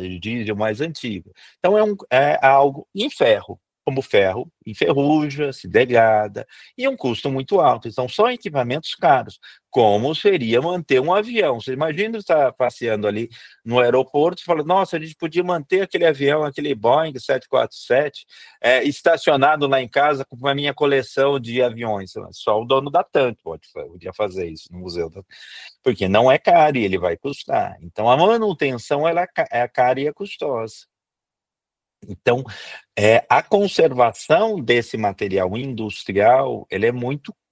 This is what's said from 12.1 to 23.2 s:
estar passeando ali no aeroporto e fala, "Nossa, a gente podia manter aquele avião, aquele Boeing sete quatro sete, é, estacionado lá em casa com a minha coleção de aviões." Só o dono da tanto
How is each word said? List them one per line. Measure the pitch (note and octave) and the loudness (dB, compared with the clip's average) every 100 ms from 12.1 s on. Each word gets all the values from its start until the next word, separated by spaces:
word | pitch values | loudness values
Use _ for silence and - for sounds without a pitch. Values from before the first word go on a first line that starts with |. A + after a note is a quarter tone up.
| A3+ | -6
estar | G3 D#3+ C3 | 0 2 2
passeando | - B2 - A#2 G#2+ G#2 | 0 -4 -2 -4 -2 -2
ali | G#2 A#2 - - _ | -4 -8 -14 -20 _
no | A2+ B2 | -2 2
aeroporto | A#2+ B2+ - D3 E3 F3 | 4 4 2 0 0 0
e | |
fala, | - E3 | -2 -2
"Nossa, | D3 F#3+ F#3 D#3+ | 0 0 0 -4
a | |
gente | D#3+ | -8
podia | - E3 E3 | -10 -4 -2
manter | F3+ E3+ C#3 F#3 | -2 -4 -2 -2
aquele | F#3+ F3 | 0 2
avião, | E3 C#3 C#3 D3+ | 2 2 0 0
aquele | D3+ D3 D3 | -2 -6 -6
Boeing | A#2 A2+ D3 D#3+ C3 | -2 2 2 0 -6
sete | - C3 - | -4 -4 -2
quatro | B2+ A2+ - | -2 -2 -6
sete, | - B2+ D3 - - - - _ | -2 0 0 -6 -20 -20 -20 _
é, | A#2 B2+ | 2 2
estacionado | C#3 - E3+ D#3+ - C3+ C#3+ D#3 C#3+ | 0 0 2 2 2 2 2 2 0
lá | C3+ | 0
em | B2 | 0
casa | - D3 C#3 | 0 0 0
com | - A#2+ C#3 | -6 -6 -4
a | |
minha | C#3 C#3+ | -2 -4
coleção | C3+ C#3+ C#3 A#2+ - C#3 C#3 | -2 0 0 0 0 0 0
de | A#2 B2 | -4 -2
aviões." | B2 A2+ A#2 G2+ F#2+ A2+ F2+ | -2 -2 -6 -6 -8 -14 -16
Só | - - G#2+ | -8 -2 -2
o | |
dono | A#2+ C3+ C#3+ | 0 0 0
da | E3 | -2
tanto | - D3 | 0 0